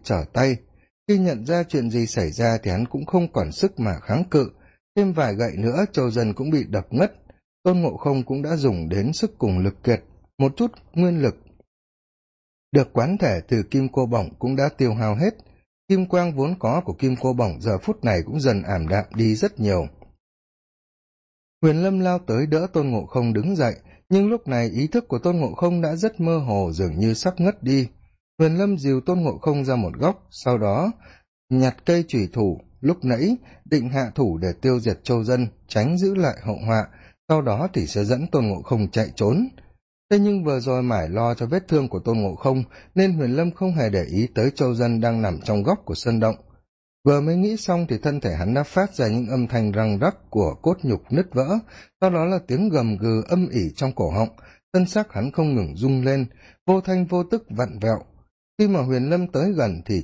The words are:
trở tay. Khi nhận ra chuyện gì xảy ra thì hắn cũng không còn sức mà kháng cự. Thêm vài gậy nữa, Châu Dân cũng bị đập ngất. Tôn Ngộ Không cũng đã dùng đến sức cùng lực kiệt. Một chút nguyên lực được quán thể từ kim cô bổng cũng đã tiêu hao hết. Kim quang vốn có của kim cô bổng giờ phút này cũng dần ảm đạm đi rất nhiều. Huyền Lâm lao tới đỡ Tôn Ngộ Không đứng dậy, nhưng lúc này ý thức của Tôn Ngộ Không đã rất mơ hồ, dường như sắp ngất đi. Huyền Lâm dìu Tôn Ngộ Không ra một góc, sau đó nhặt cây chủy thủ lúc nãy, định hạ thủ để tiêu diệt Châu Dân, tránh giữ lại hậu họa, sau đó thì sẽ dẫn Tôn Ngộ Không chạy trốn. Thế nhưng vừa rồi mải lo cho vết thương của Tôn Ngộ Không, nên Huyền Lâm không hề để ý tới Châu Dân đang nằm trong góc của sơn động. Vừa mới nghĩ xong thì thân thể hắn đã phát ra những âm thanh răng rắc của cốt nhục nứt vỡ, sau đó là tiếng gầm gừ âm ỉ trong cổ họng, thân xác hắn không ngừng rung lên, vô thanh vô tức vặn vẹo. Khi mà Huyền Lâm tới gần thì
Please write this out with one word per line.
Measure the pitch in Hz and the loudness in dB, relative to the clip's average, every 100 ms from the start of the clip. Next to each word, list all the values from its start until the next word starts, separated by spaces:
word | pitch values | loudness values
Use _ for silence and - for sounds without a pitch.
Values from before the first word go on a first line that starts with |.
trở | - 98 76 | -2 -2 -2
tay. | - 135 120 - _ _ _ - | 0 0 0 -8 _ _ _ 0
Khi | 202 | 2
nhận | 185 127 117 | 2 -2 -2
ra | 170 | -2
chuyện | 170 151 117 | 0 -2 0
gì | 117 113 | -2 -2
xảy | - 82 | -2 -4
ra | 87 117 113 | 0 0 0
thì | 104 | -2
hắn | 92 120 | -2 -2
cũng | 139 147 | -6 -2
không | 185 170 | -2 0
còn | - 82 | -2 -4
sức | - 196 - | -2 -2 0
mà | 110 85 | -4 -4
kháng | - 113 | -2 -2
cự. | 185 151 127 - _ _ _ - | 2 0 0 -6 _ _ _ 0
Thêm | 196 | 0
vài | 165 131 101 | 2 -2 0
gậy | 117 76 | -4 -2
nữa, | 117 135 202 | -2 0 0
Châu | - 123 | 0 0
Dân | 117 110 | 0 -2
cũng | 101 139 | -2 -2
bị | 156 | 0
đập | - 104 - | 0 -4 -2
ngất. | 123 208 - - - _ _ | 0 0 -2 -20 -20 _ _
Tôn | 180 180 | 0 2
Ngộ | 170 - | 0 0
Không | 147 135 | 0 0
cũng | 120 131 | 0 -4
đã | 143 165 | -2 0
dùng | 139 90 80 | 2 0 -2
đến | 95 113 | -2 -2
sức | 160 220 - | -2 -4 -2
cùng | 113 92 | 0 2
lực | 95 - | 0 -2
kiệt. | - 110 - - _ _ | 0 0 -2 -20 _ _
Một | 135 139 | 0 0
chút | 233 - - | -4 -4 -8
nguyên | 165 180 170 | 0 2 2
lực | 135 82 - _ _ _ _ _ _ _ _ _ _ _ _ | 0 -2 -16 _ _ _ _ _ _ _ _ _ _ _ _
được | 139 127 | 0 2
quán | - 127 202 | 0 0 0
thể | 160 92 - | 0 0 -2
từ | 117 | -2
kim | 95 139 135 | 0 -2 0
cô | 135 123 | -2 0
bổng | 117 85 - | -2 -4 -6
cũng | 123 135 | -4 0
đã | 139 - | -2 0
tiêu | 127 | -2
hao | 110 107 107 | 0 -2 0
hết. | 185 - - - _ _ _ | 0 -2 -20 -20 _ _ _
Kim | 190 185 | 0 2
quang | 180 175 143 | 0 0 0
vốn | 139 185 | -2 -2
có | 110 143 175 | -2 -2 -4
của | |
kim | 90 131 127 | -2 -2 0
cô | 131 | -2
bổng | 123 110 82 | 0 -2 -2
giờ | 110 98 | -2 -2
phút | - 214 | -2 -2
này | 120 95 80 | 0 0 -2
cũng | 151 | 0
dần | 135 104 | 0 0
ảm | 90 95 80 | -2 -4 0
đạm | 98 - 107 | -2 -2 0
đi | 113 110 | 0 2
rất | 202 170 | -2 0
nhiều. | 104 92 69 - - _ _ _ _ _ _ _ _ _ _ _ _ _ _ _ | 0 0 -2 -10 -20 _ _ _ _ _ _ _ _ _ _ _ _ _ _ _
Huyền | 160 156 | 2 2
Lâm | 190 190 | 0 0
lao | 185 180 | 0 0
tới | 175 113 151 | 0 -2 0
đỡ | 156 180 | 0 0
Tôn | 170 143 | -2 0
Ngộ | 113 - | -2 -2
Không | 127 120 | -2 0
đứng | 107 151 190 | 0 0 0
dậy, | 123 - - - _ | 0 -2 -14 -20 _
nhưng | 190 202 | 2 2
lúc | 233 - | 0 -2
này | 123 117 | -2 0
ý | 95 151 | -2 0
thức | 240 233 | -2 -2
của | 120 | -2
Tôn | 175 175 | 0 0
Ngộ | 131 | -2
Không | 85 175 175 | 0 0 0
đã | 165 165 | -2 -2
rất | 214 220 | -4 -2
mơ | 165 165 | 0 0
hồ, | 131 101 92 | 0 0 0
dường | 80 92 78 | 0 -2 0
như | 110 | 0
sắp | 110 185 180 | 0 -2 0
ngất | 175 208 | 0 0
đi. | 123 135 123 - _ _ _ _ | 0 0 0 -6 _ _ _ _
Huyền | 160 165 | 2 2
Lâm | 208 190 | 0 0
dìu | 139 131 | 0 0
Tôn | 127 180 | 0 0
Ngộ | 160 95 | 0 -2
Không | - 143 131 | -2 0 0
ra | 123 | 0
một | 95 - | -2 0
góc, | 156 196 _ | -2 -2 _
sau | - 127 123 | -6 0 0
đó | 104 104 185 226 - - _ _ _ | 2 0 0 -4 -16 -20 _ _ _
nhặt | 127 131 - - | 2 2 0 0
cây | 170 170 | 2 2
chủy | 127 95 | -2 -2
thủ | - 104 80 - _ | 0 0 0 -10 _
lúc | 139 180 131 | -2 0 0
nãy, | 120 170 247 - - - | 0 0 0 -6 -20 -2
định | 151 123 | -2 0
hạ | 135 123 123 | -2 -4 0
thủ | 123 80 | 0 0
để | 92 87 | -2 0
tiêu | 131 127 | 0 2
diệt | 110 95 | 0 -4
Châu | - 120 | 0 0
Dân, | 110 123 120 - _ | 2 0 0 -6 _
tránh | 110 117 180 | 0 2 2
giữ | 190 196 | 0 2
lại | 160 - | 0 -2
hậu | 101 - 110 | -6 -4 0
họa, | 113 101 - - _ _ | 0 0 -10 -20 _ _
sau | 156 | 0
đó | 131 104 180 | 2 -2 -2
thì | 160 80 | -2 -2
sẽ | 104 101 | -2 0
dẫn | 123 165 | -2 0
Tôn | 147 113 | 0 0
Ngộ | 95 | -2
Không | - 117 101 | -2 0 0
chạy | - 107 - | -2 -4 0
trốn. | 104 143 254 - - _ _ _ _ | 0 2 0 -6 -20 _ _ _ _
Thế | 208 | 2
nhưng | 202 202 | 2 0
vừa | 156 131 | 0 -2
rồi | 123 127 | 0 0
mải | 123 107 80 | 0 0 -2
lo | 98 117 | 0 0
cho | 117 120 | -2 -2
vết | 170 185 | -2 0
thương | 156 131 | 0 0
của | 92 | -4
Tôn | 120 113 | -2 0
Ngộ | 98 82 | -2 -2
Không, | 135 131 123 - - - | 0 0 -2 -10 -6 0
nên | 190 | 2
Huyền | 165 127 | 2 0
Lâm | 131 170 | 0 -2
không | 165 190 | -2 -2
hề | 160 117 | 0 0
để | 101 | 0
ý | 82 92 120 - | 0 -2 0 0
tới | 117 139 | 0 2
Châu | 135 117 | 0 2
Dân | 120 113 | 0 2
đang | 117 117 | 0 0
nằm | 107 87 | 0 -2
trong | - 104 | -2 0
góc | 104 202 - | 2 -2 -2
của | - | -6
sơn | - 117 | -2 2
động. | 110 - - _ _ _ _ _ 139 | 2 -2 -12 _ _ _ _ _ 2
Vừa | 143 | 4
mới | 151 170 | 2 0
nghĩ | 202 220 | 0 -2
xong | - 175 170 | -2 -2 0
thì | 113 | -2
thân | 151 143 | -2 -2
thể | 107 80 | -4 -2
hắn | 87 | 0
đã | 127 | 0
phát | 147 - 196 - | 0 0 -2 0
ra | 120 | 0
những | 113 117 | 0 -2
âm | 131 120 | -2 -2
thanh | 120 107 | 0 0
răng | 101 110 101 | 0 0 0
rắc | 151 - - | 0 -2 -6
của | 110 87 69 | 0 0 0
cốt | 160 185 | -2 0
nhục | 143 104 - | -2 -4 0
nứt | 139 185 | -2 0
vỡ, | 123 135 214 - - - _ | -2 0 -2 -4 -20 -20 _
sau | 190 | 0
đó | 175 165 | 2 0
là | 185 - | -2 -2
tiếng | 127 214 | 0 2
gầm | 156 117 101 | 2 0 0
gừ | 110 113 - | 0 0 2
âm | 175 180 | 0 2
ỉ | 120 85 - | 0 -2 -2
trong | 135 | -4
cổ | - 82 | -2 -2
họng, | 87 110 - - - _ | 0 -2 -4 -20 -20 _
thân | 185 180 | 0 0
xác | 214 214 | 0 -2
hắn | - 135 | -4 -4
không | 156 156 131 | -2 0 0
ngừng | 85 76 | -2 -2
rung | 127 131 | 0 2
lên, | 127 139 123 - - _ - | 2 0 -2 -10 -20 _ 0
vô | 190 | 0
thanh | 185 185 175 | 2 -2 0
vô | 180 | -2
tức | 175 233 220 | -2 -4 -4
vặn | 104 123 104 | -6 -6 -2
vẹo. | 110 110 - - _ _ _ - | -2 -2 -4 -20 _ _ _ 0
Khi | 208 | 2
mà | 190 | 2
Huyền | 127 127 135 | 0 0 0
Lâm | 175 180 | 0 0
tới | 131 175 | -2 0
gần | 185 117 85 - | 0 -2 -2 -4
thì | 98 | -4